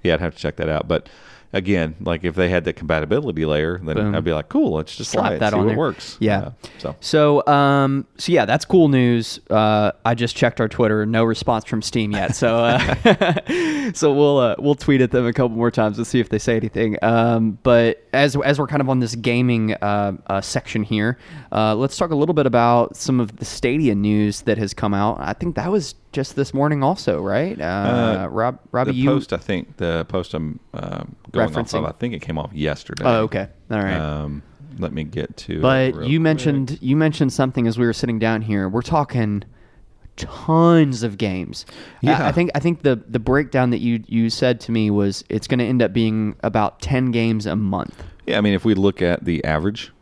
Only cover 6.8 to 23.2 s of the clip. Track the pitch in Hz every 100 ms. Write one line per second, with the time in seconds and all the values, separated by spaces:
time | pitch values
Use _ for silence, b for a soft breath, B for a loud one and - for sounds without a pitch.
6.8 | - - - 156 147 147 - 143 139 139
7.8 | 139 139 - - - 170 107 135 - 185
8.8 | 156 135 123 120 113 - _ 107 107 107
9.8 | 104 - 113 117 117 - 120 - 110 -
10.8 | 113 107 107 113 117 110 - 113 - 113
11.8 | - 123 104 104 95 - 120 117 117 120
12.8 | - - - - 190 165 - 349 330 294
13.8 | 262 170 151 139 147 143 120 - 143 143
14.8 | - 135 123 127 120 120 123 110 117 117
15.8 | 107 107 117 127 113 107 - 113 107 -
16.8 | 113 104 113 117 117 117 113 101 - 120
17.8 | 117 - _ 131 143 139 139 143 143 147
18.8 | 131 131 117 117 120 120 123 117 110 104
19.8 | 101 104 101 95 - 98 - 127 - 117
20.8 | 104 110 107 127 B 151 B 104 110 107
21.8 | 135 - 175 151 156 156 135 120 117 120
22.8 | - - - 127